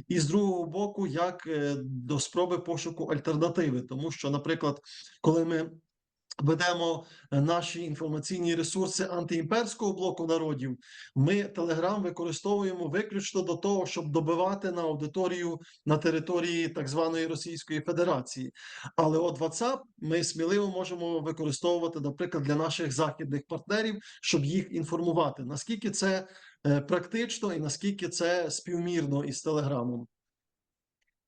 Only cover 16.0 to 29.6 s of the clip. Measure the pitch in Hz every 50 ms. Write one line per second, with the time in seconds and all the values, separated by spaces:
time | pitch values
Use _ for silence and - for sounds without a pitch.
16 | 170 165 160 160 160 175 180 170 170 175 170 165 165 156 165 165 143 131 143 160
17 | 165 165 165 165 160 160 160 156 - 170 165 151 - - 156 151 143 175 165 165
18 | 175 - 147 127 - - - 131 131 131 - - - - - - - 131 - -
19 | 160 156 156 160 175 170 151 135 165 156 156 - 226 254 269 262 - - _ -
20 | - 156 160 175 170 - - 156 165 170 202 208 202 196 180 214 220 - 180 170
21 | 170 170 170 160 147 160 151 165 160 151 135 - - 175 175 170 165 165 165 156
22 | 139 143 - - 180 175 - 156 139 143 147 151 160 147 147 - 170 139 127 143
23 | 160 147 - - 160 135 143 139 - - 165 139 - - 202 220 220 220 208 220
24 | - - - - - - - 156 139 143 175 190 - - - 165 151 - 170 165
25 | 175 170 160 170 156 139 131 - 127 123 147 135 - - 233 202 - 196 196 -
26 | 190 196 190 190 185 - - - - - - _ - 143 143 143 139 - 180 175
27 | 175 - - 226 240 233 - - 220 196 170 156 151 147 - - - 202 202 202
28 | 175 165 - - 175 170 180 180 170 156 147 - - 185 175 170 170 175 175 165
29 | 147 139 139 143 143 143 131 - - 156 156 151